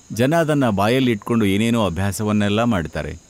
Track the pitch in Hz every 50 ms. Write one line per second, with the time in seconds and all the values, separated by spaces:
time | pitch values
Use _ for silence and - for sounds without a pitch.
0 | - - - 101 123 135 160 170 165 143 156 143 135 120 104 95 98 110 123 131
1 | 135 123 117 104 - - 120 113 110 98 95 101 110 117 117 117 107 92 82 87
2 | 95 101 98 - 107 107 107 104 104 101 101 107 117 120 113 90 78 78 - 80
3 | 76 76 78 80 -